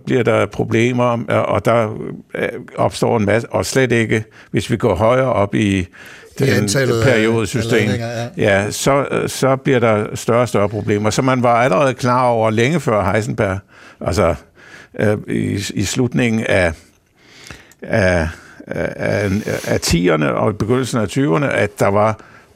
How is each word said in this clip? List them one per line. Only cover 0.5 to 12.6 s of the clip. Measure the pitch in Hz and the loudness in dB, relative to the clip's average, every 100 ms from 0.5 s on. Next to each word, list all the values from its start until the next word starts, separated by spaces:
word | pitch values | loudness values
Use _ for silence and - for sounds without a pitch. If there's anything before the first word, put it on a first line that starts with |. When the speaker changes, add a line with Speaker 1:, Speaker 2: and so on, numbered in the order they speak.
| - 113 110 120 123 123 117 - | -2 0 2 2 2 0 0 -2
Speaker 1:
og, | 110 - | -2 0
og | 104 | 0
der, | 117 117 107 110 - - - | 2 2 0 -4 -10 -12 -10
øh, | - - - - - | -6 -6 -6 -10 -4
opstår | 120 - 117 117 | -2 0 0 2
en | 101 | 2
masse, | 110 - | 0 0
og | 107 95 | -4 -2
slet | 135 127 | 0 2
ikke, | 117 113 113 - - - | 2 0 -2 -4 -14 -6
hvis | 90 - | -4 -2
vi | 117 | 0
går | - | 0
højere | 87 110 127 131 | 2 2 2 2
op | 98 101 | 0 0
i | 120 104 95 | 0 2 0
Speaker 2:
I | 90 - - - - - | -2 -10 -20 -20 -12 -2
Speaker 1:
den | 135 | 0
Speaker 2:
antallet | 104 104 139 127 117 | 2 2 0 0 2
af, | 113 | 2
Speaker 1:
periodesystem. | 117 110 113 107 117 113 117 | 4 2 0 0 -2 0 0
Speaker 2:
af | |
ledninger, | 107 123 117 117 | 2 -2 -4 -6
ja. | 120 - | -8 -2
Speaker 1:
Ja, | 107 98 104 | 2 2 0
så, | - 139 139 131 | -2 0 0 0
øh, | 110 110 | -2 -4
så | - 131 131 | 0 0 2
bliver | - 127 | 0 2
der | 117 104 107 - | 2 2 -2 -4
større | - 117 | 0 0
og | 120 | 2
større | 104 101 | 0 0
problemer. | 107 104 104 107 | -2 -2 0 0
Så | - | 0
man | 131 131 | 0 2
var | 120 117 | 2 4
allerede | 131 180 135 | 2 2 0
klar | 120 123 123 127 | 0 0 2 2
over | 113 110 | 2 2
længe | 110 | 2